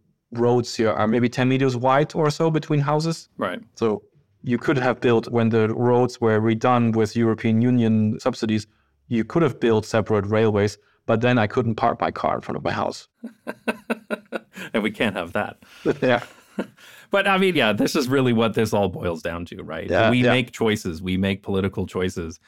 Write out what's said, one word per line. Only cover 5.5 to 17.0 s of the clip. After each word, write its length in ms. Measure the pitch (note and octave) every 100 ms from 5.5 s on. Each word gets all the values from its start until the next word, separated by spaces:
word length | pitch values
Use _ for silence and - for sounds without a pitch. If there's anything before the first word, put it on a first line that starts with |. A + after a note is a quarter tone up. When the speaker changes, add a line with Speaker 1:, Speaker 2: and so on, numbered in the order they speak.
Speaker 1:
the 180 | A2+ A2
roads 460 | A#2 B2 B2 B2 -
were 200 | A2+ G#2+
redone 540 | A2 A2+ B2+ B2 A#2
with 200 | A2+ G#2+ A#2
European 440 | A2+ A2 A2+ A2
Union 560 | B2 B2 A2+ A2 G#2+ A2
subsidies, 460 | C3 B2 A2+ G#2+ - _ _ _ _
you 160 | A#2+
could 180 | A2 D#3+
have 160 | D#3+ -
built 240 | A#2 A2
separate 420 | G#2 A2+ G#2 G#2+ G2
railways, 520 | G#2+ A2 G#2 G2+ - _ _ -
but 140 | A2+
then 160 | B2 B2
I 100 | G#2+
couldn't 280 | - A#2
park 260 | G#2+ A#2+ -
my 100 | E2
car 260 | - - -
in 40 |
front 160 | - -
of 80 |
my 80 | -
house. 360 | G2+ - - - _ A#3 - -
Speaker 2:
<laughs> 1300 | - - - - A3+ - G#3 - - - - F#3
And 80 | A#2
we 80 | G#2+
can't 260 | - A#2+ G2
have 160 | E2+
that. 260 | G#2+ F#2+ - - -
Speaker 1:
<laughs> 180 | - B2
Yeah. 200 | B2+ A#2+ - - _ -
Speaker 2:
<laughs> 80 | - - - -